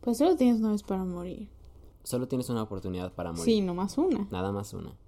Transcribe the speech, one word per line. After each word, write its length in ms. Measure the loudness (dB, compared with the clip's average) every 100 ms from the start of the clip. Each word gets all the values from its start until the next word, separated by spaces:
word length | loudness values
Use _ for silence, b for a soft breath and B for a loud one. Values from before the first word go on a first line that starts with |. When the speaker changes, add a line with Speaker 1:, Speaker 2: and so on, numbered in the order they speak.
Speaker 1:
Pues 160 | -2 4
solo 180 | 4 6
tienes 240 | 6 6
una 120 | 2
vez 100 | 0
para 220 | -2 -4
morir. 440 | -2 -6 -8 -10 -14 -18 -20 -20 -20 -20
Speaker 2:
Solo 240 | -6 -4 -2
tienes 220 | -2 -2
una 120 | -2
oportunidad 520 | -2 -6 -4 -4 -6
para 160 | -6 -6
morir. 120 | -2
Speaker 1:
Sí, 160 | 4 4
nomás 340 | 4 -2 -2 0
una. 300 | 2 0 -2
Speaker 2:
Nada 220 | -4 -2
más 220 | -4 -6
una. 200 | -10 -12 -14